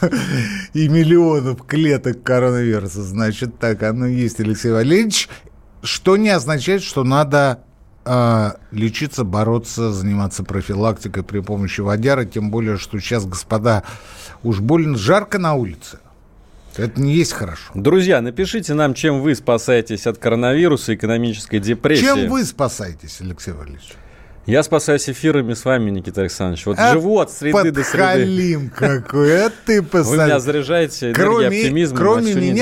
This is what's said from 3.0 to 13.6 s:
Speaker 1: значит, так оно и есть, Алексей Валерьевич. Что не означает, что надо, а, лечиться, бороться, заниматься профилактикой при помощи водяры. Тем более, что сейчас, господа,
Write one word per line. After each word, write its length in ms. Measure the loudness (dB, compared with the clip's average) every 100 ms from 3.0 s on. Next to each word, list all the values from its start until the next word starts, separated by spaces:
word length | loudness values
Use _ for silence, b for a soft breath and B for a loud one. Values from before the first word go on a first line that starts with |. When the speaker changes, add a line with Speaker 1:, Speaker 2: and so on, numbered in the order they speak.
Speaker 1:
значит, 560 | -6 -2 -2 -2 -6 -4
так 240 | -2 0
оно 240 | -2 0 0
и 80 |
есть, 260 | 0 -2 -2
Алексей 320 | -2 -2 0
Валерьевич. 560 | 2 4 4 2 -2 -6 B B -20 -20 -14
Что 340 | -8 -2 2 4
не 120 | 4
означает, 520 | 2 0 -4 0 -2
что 220 | -2 -2
надо, 560 | 0 2 2 2 2 0 -10 _ -20 -14
а, 520 | -2 2 2 2 0 -4 -10
лечиться, 540 | -4 -2 -2 -6 -4
бороться, 680 | -2 0 0 0 -2 -4 -2
заниматься 500 | -2 -2 0 -2 -4
профилактикой 800 | -6 -6 -4 -2 0 -2 -6 -8
при 180 | -6 -6
помощи 400 | -4 -4 -4 -4
водяры. 460 | -2 0 0 0 -2
Тем 240 | -4 -4
более, 260 | -2 -2 -4
что 220 | -6 -8
сейчас, 260 | -4 -4 -4
господа, 560 | -8 -4 -2